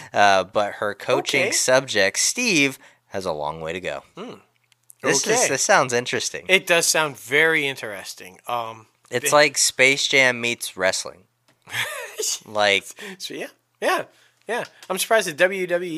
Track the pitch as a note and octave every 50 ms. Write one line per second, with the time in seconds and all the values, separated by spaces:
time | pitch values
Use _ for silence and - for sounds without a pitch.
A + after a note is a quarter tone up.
0 | - - - G#2+ G2+ G2+ G2 F#2+ F#2 F2+ - G#2+ G#2 G2+ - - A2 G#2 G2 -
1 | - - B2+ C#3 - - - C3+ F#3 A3+ - - - - C3 C3+ C#3 B2+ A2 G2+
2 | F#2+ G2 - - - - - B3 B3+ A#3 F#3 D3 C#3 C3+ C3+ - - - _ _
3 | _ _ - G2+ F#2 F2+ D#2 D2+ D2 D2 D#2+ E2 D#2+ D#2+ E2+ F#2 F2+ D#2+ C#2+ C2+
4 | - _ _ - G#3+ B3+ - - _ _ _ _ _ _ _ _ _ _ - _
5 | - C3 D#3+ C#3+ - G#3 A3 B3+ A3 C3+ C3+ B2+ - - G3+ E3+ C#3 - A#2+ A#2+
6 | B2+ - - A2 - - - - - - F#3 F#3+ F#3+ F#3 F3 E3+ E3 - - E3
7 | D#3 D3 B2+ - - A2+ C3+ D3+ D#3+ E3 D#3+ D#3 C#3+ C#3 C3 - B2+ A2 G2+ F#2+
8 | - - - - F#2+ F#2 F#2 G2 _ - A#2+ A#2+ A#2 A2 A2+ A2 G#2+ _ _ _
9 | _ - B2 B2 C#3+ C#3+ D3 D3 D3+ D3 C3+ - - - - - B2+ C3 C#3 C#3
10 | - - D3 C3+ C3 B2+ A#2+ A#2+ A#2+ A#2 A#2 - - - - F#2 F#2 F#2+ F#2 -
11 | - - D#2 F2+ _ _ _ _ _ _ _ _ _ - - - - - D5+ C5+
12 | A#4 - - - G#4 - - - - - G#2+ G#2+ G#2 G2+ G2 F#2+ - - - -
13 | - - F#3+ - - - D3 D3+ A3 C#4+ _ _ _ _ _ - G#3 E4+ F#4 -
14 | - - _ _ _ _ _ _ _ - A3+ A#3 D#3+ - _ - - - F#3 F#3+
15 | - - A3+ A3 F3+ F3+ D3+ C3+ F3+ F#3 G3 F#3+ F3+ E3+ F3 F3 F#3 F3 D#3